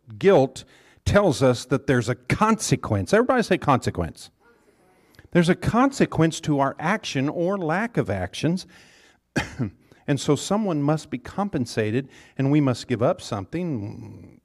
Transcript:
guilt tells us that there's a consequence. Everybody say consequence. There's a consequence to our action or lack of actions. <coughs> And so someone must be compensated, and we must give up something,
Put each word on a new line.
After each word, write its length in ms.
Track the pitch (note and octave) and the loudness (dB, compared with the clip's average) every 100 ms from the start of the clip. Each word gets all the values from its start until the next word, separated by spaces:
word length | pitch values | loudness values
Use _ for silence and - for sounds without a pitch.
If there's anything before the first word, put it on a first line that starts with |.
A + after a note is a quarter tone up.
| - G#2+ | -20 0
guilt 460 | F#3+ F3 C3+ - - _ _ _ - | 4 6 4 -2 -20 _ _ _ 0
tells 380 | G3+ G3+ A#2+ | 4 4 4
us 220 | C3 A#2+ - | 2 2 -2
that 200 | C3+ - | -2 2
there's 240 | B2+ A#2 | 0 0
a 60 | A#2 | -4
consequence. 1000 | - - G#3+ G#3+ - - - G2+ F#2+ | -4 0 2 2 0 -2 0 -2 2
Everybody 300 | G#3 B3 B3+ | 2 4 2
say 160 | - F3+ | 2 0
consequence. 720 | - B2+ - F#2+ D#2+ - - _ _ _ _ _ _ _ _ - - | 2 2 0 -4 -6 -8 -20 _ _ _ _ _ _ _ _ -20 -2
There's 200 | F3 E3+ | 2 2
a 60 | F3+ | 2
consequence 840 | - A3+ C4+ - F3+ - D#3+ D#3 | 0 2 2 2 0 2 0 0
to 180 | - C#3+ | -2 0
our 160 | C3+ - | 0 0
action 500 | D#3 G#3+ - C#3 C#3 | -4 -4 -4 -4 -2
or 300 | E3+ F3 G3+ | -2 -2 -2
lack 360 | D#3+ E3+ A#3 - | -2 -2 -2 -2
of 140 | G2 | -2
actions. 560 | G2 F2+ - D3+ F3+ - - - _ _ _ _ - | -2 -4 -2 -2 -2 -6 -20 -20 _ _ _ _ -8
<coughs> 100 | - - G#2+ - _ _ - | -8 -6 -8 -8 _ _ -4
And 120 | C#3 | -2
so 160 | - C#3 | 0 -2
someone 460 | - G3+ G#3 D#3 | 0 -2 -2 0
must 300 | C#3+ D#3 - | 0 -2 -4
be 80 | B2+ | -10
compensated, 920 | - - G3+ D3+ A#2 - G#2+ A#2 C#3 - - - | -8 -6 -4 -4 -4 -2 -2 -2 -6 -14 -12 -4
and 160 | C3+ | 2
we 80 | D3+ | 4
must 280 | C3+ A#2+ - | 2 0 -4
give 160 | A2+ | 0
up 180 | C3 - | 0 -2
something, 1200 | - G#2+ F#2+ E3 F3 B2+ G2+ G#2 G#2+ G2+ - - | -6 -8 -6 -6 -6 -6 -8 -12 -16 -18 -20 -20